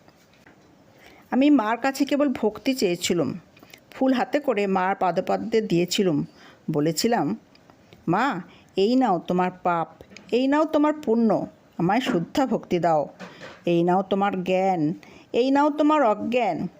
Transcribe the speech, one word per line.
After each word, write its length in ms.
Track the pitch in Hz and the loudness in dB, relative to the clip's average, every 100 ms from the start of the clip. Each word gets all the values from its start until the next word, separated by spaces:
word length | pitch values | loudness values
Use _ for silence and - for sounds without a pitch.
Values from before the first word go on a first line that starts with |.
| - _ _ _ - - _ _ _ - - - - | -20 _ _ _ -20 -20 _ _ _ -20 -20 -20 -4
আমি 180 | 233 285 | 2 4
মার 280 | 285 214 233 | 4 2 -2
কাছে 280 | 269 269 277 | -2 -2 -2
কেবল 280 | 285 294 | 0 0
ভক্তি 420 | 247 214 - - 262 | 0 -2 -2 -4 0
চেয়েছিলুম, 580 | 190 175 - 180 127 160 - - - - _ | 0 0 0 0 0 -4 -14 -20 -20 -20 _
ফুল 220 | - 262 | -2 0
হাতে 260 | 254 196 294 | 0 0 -2
করে 280 | 294 208 202 | 0 -2 0
মার 280 | 190 185 196 | 0 0 0
পাদপদ্মে 680 | 185 175 185 196 202 - | 0 0 -2 -4 -2 -2
দিয়েছিলুম, 640 | 208 170 175 - 190 147 - - - - - | 0 0 0 0 0 0 -4 -10 -20 -12 -6
বলেছিলাম, 680 | 151 151 160 226 233 151 220 - - - _ _ - - | -2 -2 0 0 0 0 -4 -10 -20 -20 _ _ -10 -2
"মা, 340 | 185 269 190 - - - - | 0 0 -2 -8 -20 -8 -2
এই 200 | 202 254 | 2 2
নাও 240 | 247 170 | 2 0
তোমার 320 | - 185 180 180 | 0 -2 -2 -2
পাপ, 240 | 185 170 160 - - - - | -2 -2 -4 -10 -20 -20 -4
এই 160 | 240 269 | -2 2
নাও 180 | 294 311 | 2 2
তোমার 280 | 311 302 | 2 0
পুণ্য, 540 | 302 262 226 226 190 - - _ - | 0 -2 2 2 0 -2 -12 _ -4
আমায় 240 | 170 220 | 0 0
শুদ্ধা 440 | 254 175 170 - 262 | 0 -2 -2 -2 -2
ভক্তি 340 | 185 - 180 | -2 -2 -2
দাও। 280 | 170 156 - - - - - - - | 2 0 -2 -8 -20 -20 -20 -8 -2
এই 180 | 170 | 0
নাও 180 | 175 185 | 2 0
তোমার 420 | 196 196 202 190 | 0 -2 -2 -2
জ্ঞান, 500 | 180 185 190 180 151 185 - - - | -2 0 0 0 -2 -4 -12 -20 -6
এই 180 | 220 262 | -2 0
নাও 180 | 277 302 | 2 2
তোমার 340 | 302 302 302 | 2 2 4
অজ্ঞান 640 | 247 202 214 247 214 160 175 | 2 0 -2 -2 0 -2 -6